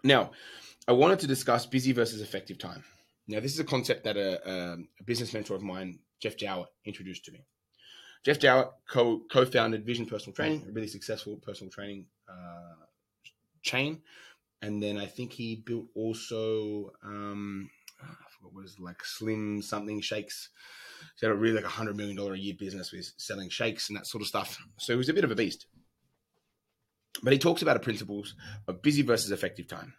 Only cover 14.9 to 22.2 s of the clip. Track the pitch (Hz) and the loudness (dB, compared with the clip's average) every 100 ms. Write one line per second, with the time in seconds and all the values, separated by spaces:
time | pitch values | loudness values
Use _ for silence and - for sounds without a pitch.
14.9 | 101 98 - 120 - 117 110 110 117 117 | -2 -6 -8 -10 -8 -8 -8 -6 -6 -6
15.9 | 110 113 113 - 113 110 110 107 104 98 | -4 -4 -4 -6 -4 0 0 -2 -4 -8
16.9 | - 101 104 101 101 101 98 98 _ - | -14 -12 -10 -8 -6 -6 -8 -10 _ -20
17.9 | - 147 160 - - 92 92 95 - 90 | -20 -18 -18 -20 -20 -20 -20 -20 -14 -14
18.9 | 87 - - 110 110 107 104 98 104 104 | -12 -12 -4 -2 -2 -2 -4 -4 -6 -4
19.9 | 107 101 107 104 - - _ - - - | -6 -4 -4 -6 -12 -14 _ -20 -20 -20
20.9 | - - - 113 104 113 110 90 - 107 | -20 -20 -2 2 4 4 4 0 -4 -4
21.9 | 101 104 98 | -4 -6 -4